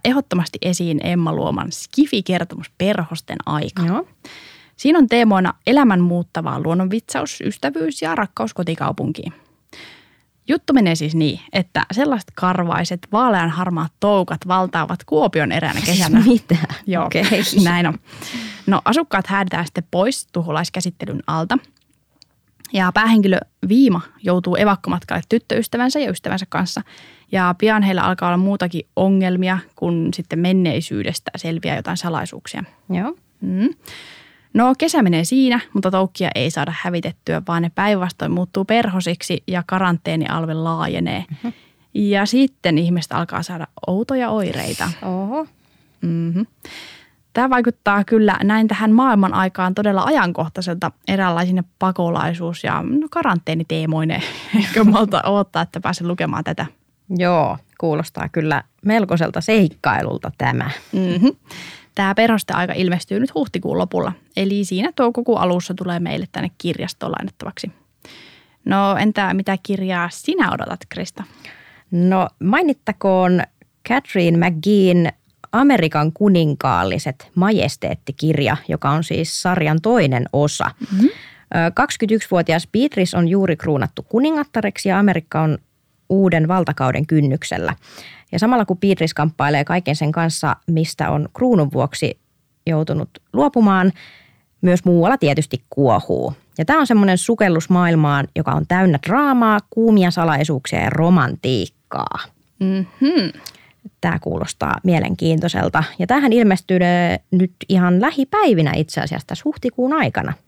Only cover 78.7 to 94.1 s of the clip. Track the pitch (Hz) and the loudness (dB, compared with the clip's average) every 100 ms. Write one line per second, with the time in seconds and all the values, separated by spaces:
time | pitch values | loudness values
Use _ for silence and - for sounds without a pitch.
78.7 | - 143 151 160 165 165 - 180 180 156 | -4 -2 -2 -2 -4 -4 -4 -2 0 0
79.7 | 156 - - 139 123 - 143 147 - - | 0 2 2 2 0 -2 0 0 -2 -6
80.7 | - 233 196 285 - - - _ 170 170 | -6 -4 2 2 2 -12 -20 _ -2 0
81.7 | 208 277 - 214 220 - 180 170 165 - | 0 -2 -2 0 0 2 0 2 -2 0
82.7 | 220 294 208 180 180 165 196 185 156 165 | -2 0 0 0 0 2 2 0 0 -2
83.7 | 143 - - - 226 311 302 294 226 208 | 0 -2 -6 -4 0 2 0 -2 -4 -4
84.7 | - 196 185 202 170 - 160 156 - - | -4 0 2 2 2 -2 -2 0 -2 -8
85.7 | _ _ _ - 190 190 165 160 185 160 | _ _ _ -2 2 4 4 2 2 0
86.7 | 151 131 127 151 156 143 147 - 90 85 | 0 -2 -2 0 2 2 0 -4 -4 -4
87.7 | - - - - - _ 175 220 247 202 | -6 -12 -20 -20 -20 _ -2 2 2 0
88.7 | 180 196 185 160 - 156 - 143 143 143 | 0 0 2 0 0 -2 0 0 0 0
89.7 | 180 139 151 151 170 165 - 147 - - | -2 -2 -2 -2 0 -2 -2 -2 -2 -2
90.7 | 160 160 - 98 147 151 - 254 196 143 | 0 -2 -4 -2 -2 -4 -2 2 4 2
91.7 | 131 139 - 151 - _ _ _ _ 170 | 0 -2 -2 -6 -6 _ _ _ _ -2
92.7 | 156 160 156 - - _ 214 285 240 208 | -2 -2 -4 -6 -12 _ 0 2 4 4
93.7 | 185 185 - - | 4 2 0 -10